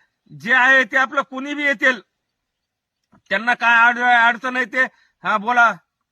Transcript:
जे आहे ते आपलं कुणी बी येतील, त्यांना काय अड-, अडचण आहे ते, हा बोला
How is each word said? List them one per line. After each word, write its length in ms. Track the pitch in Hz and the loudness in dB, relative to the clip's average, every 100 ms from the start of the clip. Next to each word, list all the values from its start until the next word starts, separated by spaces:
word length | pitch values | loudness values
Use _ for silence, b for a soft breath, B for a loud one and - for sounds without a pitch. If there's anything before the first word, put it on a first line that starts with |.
| _ _ _ 147 | _ _ _ -12
जे 140 | 185 | -2
आहे 300 | 254 254 269 | 2 4 2
ते 120 | 233 262 | 0 -2
आपलं 240 | 240 277 | -2 -4
कुणी 340 | - 262 277 | -6 -8 -10
बी 100 | 294 | -6
येतील, 360 | 285 240 269 226 - _ _ _ _ _ _ _ _ _ _ _ - | -4 -2 -2 -2 -8 _ _ _ _ _ _ _ _ _ _ _ -8
त्यांना 260 | 196 233 | -4 -2
काय 320 | 240 233 233 233 | 0 2 4 4
अड-, 480 | 240 247 240 233 | 2 2 2 2
अडचण 220 | 233 254 254 | 0 -6 -6
आहे 80 | |
ते, 180 | 226 262 262 _ _ _ | -4 -4 -4 _ _ _
हा 120 | 180 214 | -6 -4
बोला 360 | 214 247 226 175 _ _ _ | -2 2 2 0 _ _ _